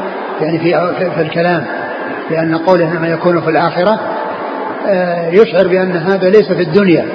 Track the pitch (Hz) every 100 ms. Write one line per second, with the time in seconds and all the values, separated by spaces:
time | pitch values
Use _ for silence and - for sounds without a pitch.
0 | - - - - 156 165 165 160 180 -
1 | 180 165 156 170 175 170 - - - -
2 | - - - 165 160 160 165 180 160 170
3 | 165 160 175 170 160 151 170 170 180 220
4 | - - - - - - - - 214 185
5 | 180 170 165 180 226 170 185 185 185 175
6 | 170 196 185 214 190 165 170 185 196 151
7 | -